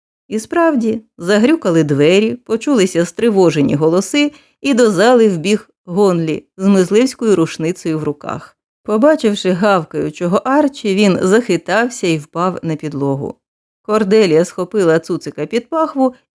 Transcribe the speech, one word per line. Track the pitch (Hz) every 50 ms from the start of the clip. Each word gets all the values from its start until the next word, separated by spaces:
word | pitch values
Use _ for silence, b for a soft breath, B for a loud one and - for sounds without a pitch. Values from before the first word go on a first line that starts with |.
| _ _ _ _ _ -
І | 202 220
справді, | - - 330 339 330 330 302 240 226 220 220 233 - _ _ -
загрюкали | 170 175 208 208 220 277 320 320 - 196 165 165 160
двері, | 147 147 135 147 160 185 202 220 226 240
почулися | 247 _ - 220 226 - 294 285 226 185 185 - 165 170
стривожені | 170 - - 220 240 208 190 185 165 151 151 143 - -
голоси, | 143 156 160 170 185 202 - - 294 294 294 294 B B B B B
і | - 277 269
до | 220 247 214
зали | 196 165 208 247 254 240 226 208
вбіг | 185 160 151 196 214 196 - _ _ _ _
Гонлі | 180 170 196 208 196 180 165 165 160 151 - - _ _
з | - 190
мисливською | 202 196 190 185 170 196 220 262 262 - - 247 220 196
рушницею | 170 160 156 - - 160 165 180 - - 170 156 156
в | 151
руках. | 151 147 - - - - 156 - - _ _ _ _ _ _
Побачивши | - - 208 214 247 302 311 311 - 214 202 - - 185
гавкаючого | 185 170 214 208 196 180 156 - - 151 151 151 151 - 175 175 190
Арчі, | - - 262 269 302 302 269 285 - - 208 190
він | 196 - - 175 -
захитався | - 185 202 233 247 - 180 170 - - 180 220 240 247 247 - -
і | 175 160 151
впав | 147 _ - 165 175 185 175 -
на | - 165 156
підлогу. | 147 - 151 160 135 139 139 139 139 127 - - _ _ _ _ _ _ _ _ _
Корделія | - - 208 220 214 190 208 220 214 175 151 160 175
схопила | - - - 180 180 - 214 185 165 160 165
цуцика | 165 - 175 151 - 147 - - 151
під | 156 214 233 233 -
пахву | 330 320 320 311 - 277 262 254 247 B B B _